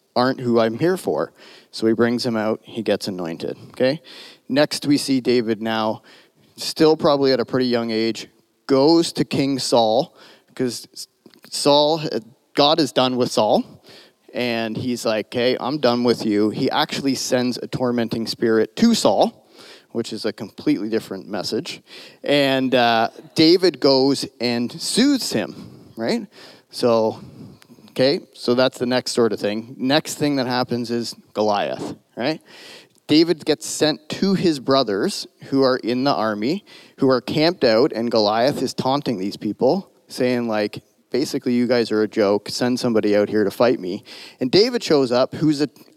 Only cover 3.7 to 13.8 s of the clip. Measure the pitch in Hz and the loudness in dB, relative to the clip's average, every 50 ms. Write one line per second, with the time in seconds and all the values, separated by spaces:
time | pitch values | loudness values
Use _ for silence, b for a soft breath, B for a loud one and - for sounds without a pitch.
3.7 | - - 123 127 143 165 B B B B B B B B B - 131 139 151 - | -4 -2 -2 -2 -2 -4 B B B B B B B B B -4 0 0 0 0
4.7 | - - - 143 147 135 - - 135 131 117 127 123 123 113 110 113 101 110 113 | -2 -4 -2 0 0 0 0 0 -2 0 2 2 2 2 2 0 -2 -4 -4 -4
5.7 | 113 110 110 110 107 110 b b b b b b b b b b b - - - | -2 -2 -2 -2 -4 -4 b b b b b b b b b b b -12 -10 -8
6.7 | - - 160 156 160 156 147 165 143 139 139 135 131 117 113 - - 131 131 123 | 0 2 4 4 4 4 4 2 2 4 4 2 2 2 0 -2 -2 -2 0 0
7.7 | 120 117 117 117 113 110 113 113 107 - - - _ _ _ _ _ _ _ - | 0 0 0 -2 -2 -2 0 -2 -2 -6 -10 -16 _ _ _ _ _ _ _ 0
8.7 | 139 135 139 156 170 170 170 - - - 147 - - 135 139 135 139 127 - - | 2 4 6 6 6 4 4 2 -2 -4 -4 -2 -2 -2 0 0 -2 -2 -2 2
9.7 | 135 120 113 107 110 123 160 - b b b b b b b b _ - 135 123 | 2 4 4 4 2 0 0 -2 b b b b b b b b _ -4 -4 -4
10.7 | 110 - - - _ - - - _ _ _ - - _ - - - - - 147 | -4 -6 -12 -16 _ -18 -18 -18 _ _ _ -20 -20 _ -18 -12 -8 -2 2 4
11.7 | 143 147 147 147 160 160 151 - - 117 110 - - _ _ _ - - 143 151 | 4 4 4 2 0 -2 -2 -4 -4 -6 -6 -8 -16 _ _ _ 0 2 4 4
12.7 | 160 160 151 127 - 139 127 127 127 120 123 - - 127 107 107 131 202 254 - | 4 2 0 0 0 0 0 0 0 0 -2 0 2 0 2 2 2 0 0 -4
13.7 | - - | -10 -20